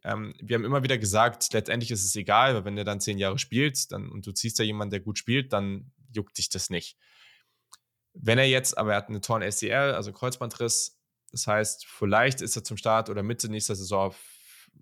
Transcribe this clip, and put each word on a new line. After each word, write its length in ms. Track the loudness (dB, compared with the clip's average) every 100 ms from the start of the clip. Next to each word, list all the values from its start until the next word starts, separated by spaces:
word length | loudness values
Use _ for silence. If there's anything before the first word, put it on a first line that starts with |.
Ähm, 320 | -8 -6 -8 -12
wir 160 | -2 -2
haben 80 | 2
immer 180 | 2
wieder 140 | 2 0
gesagt, 560 | 2 4 4 2 0
letztendlich 360 | 0 0 -2 -2
ist 120 | -2
es 140 | -2 -2
egal, 360 | 4 6 6
weil 120 | 2 -2
wenn 120 | -4
er 60 |
dann 160 | -4 -4
zehn 180 | -4 -2
Jahre 220 | 0 -2
spielt, 540 | -2 0 0 0 -4
dann, 160 | -8 -10
und 180 | -12 -8
du 60 |
ziehst 260 | -6 -4 -2
da 40 |
jemanden, 280 | -2 -2 -4
der 80 | -4
gut 180 | -6 -6
spielt, 360 | 0 0 0
dann 400 | 0 0 -4 -10 _ _
juckt 240 | -10 -8 -2
dich 120 | 0
das 200 | 0 -2
nicht. 280 | -4 -6 -16 _ _ -20 _ _ _ _ -20 _ _ _
Wenn 260 | -4 2 4
er 120 | 6
jetzt, 280 | 4 2 0
aber 140 | 2
er 60 | 0
hat 100 | -2
eine 140 | -6
torn 200 | -2 0
A 80 | 0
C 200 | -2 0
L, 240 | 2 2
also 180 | 0 -6
Kreuzbandriss, 880 | -6 -6 -4 -8 -4 -2 0 -2 -10 _ _ _
das 160 | -6 2
heißt, 380 | 2 2 -4 -12
vielleicht 560 | -4 2 4 4 2
ist 160 | -4 -4
er 80 | -6
zum 100 | -4
Start 340 | 2 2 2
oder 140 | -4
Mitte 240 | -4 -4 -4
nächster 280 | -4 -4 -4
Saison 380 | 0 0 0 -2 -18 -20 -20 -20 -20 _